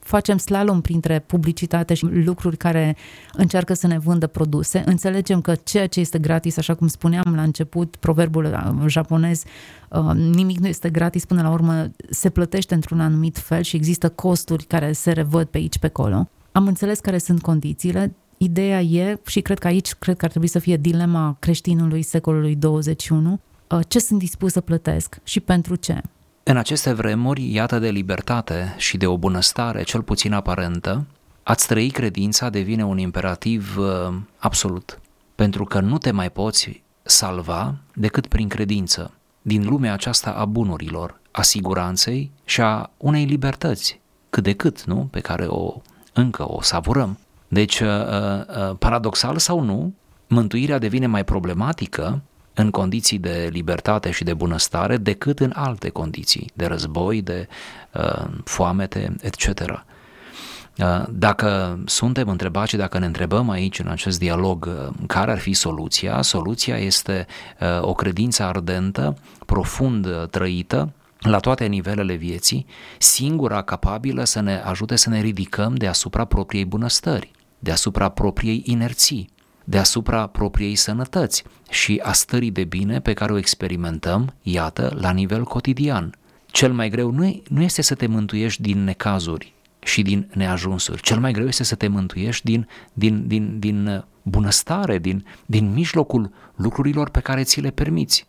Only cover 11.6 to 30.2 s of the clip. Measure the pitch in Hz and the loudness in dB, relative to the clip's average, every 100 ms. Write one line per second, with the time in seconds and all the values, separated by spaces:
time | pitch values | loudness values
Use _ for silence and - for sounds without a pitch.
11.6 | 165 160 160 - - - 190 175 175 190 | 4 2 -2 -8 -10 0 0 2 0 0
12.6 | 190 170 156 165 160 156 160 - - 165 | 0 0 0 0 2 2 0 -2 -2 -2
13.6 | 170 165 151 170 170 - 185 180 - 165 | 0 0 2 2 0 0 0 0 0 -4
14.6 | - 165 147 151 - 165 147 156 160 - | 0 -2 0 0 0 2 2 2 2 -2
15.6 | 160 - - - - 98 175 _ _ - | -2 0 -2 0 0 2 0 _ _ 4
16.6 | 196 185 202 208 - 180 - 175 165 160 | 4 2 0 0 0 0 2 0 4 0
17.6 | 151 151 180 175 - 180 _ _ 185 170 | 0 -4 -2 0 -2 -4 _ _ 0 2
18.6 | 196 190 175 170 185 208 - - 190 196 | 2 2 2 2 2 -2 -2 -2 0 0
19.6 | 175 180 185 - - 180 165 165 170 175 | 2 2 0 -6 -2 0 0 0 0 0
20.6 | 170 170 151 165 175 165 156 139 - 165 | 2 2 4 2 2 2 0 0 0 0
21.6 | - 170 165 160 160 165 160 156 151 151 | 2 2 2 0 0 0 2 2 2 2
22.6 | 156 156 151 156 - 160 156 196 _ _ | 2 2 0 -2 2 2 4 0 _ _
23.6 | _ 170 165 240 226 208 180 - 190 180 | _ 0 2 2 4 2 0 -2 0 0
24.6 | 175 165 - 156 160 - - - - 180 | 0 0 0 -2 -4 -10 -4 -4 2 2
25.6 | 165 175 - 160 - _ _ _ - 131 | 2 -4 -2 -4 -4 _ _ _ 2 2
26.6 | 113 147 - 113 110 107 123 139 127 107 | 2 0 0 0 0 2 0 0 0 0
27.6 | 120 120 113 101 95 90 - 120 113 82 | 2 2 0 0 -2 -2 0 -2 0 -2
28.6 | 90 90 - 95 92 90 92 90 87 - | -4 -4 -2 2 2 2 2 2 2 0
29.6 | 120 113 90 117 - 104 | -4 -4 -4 -4 -2 0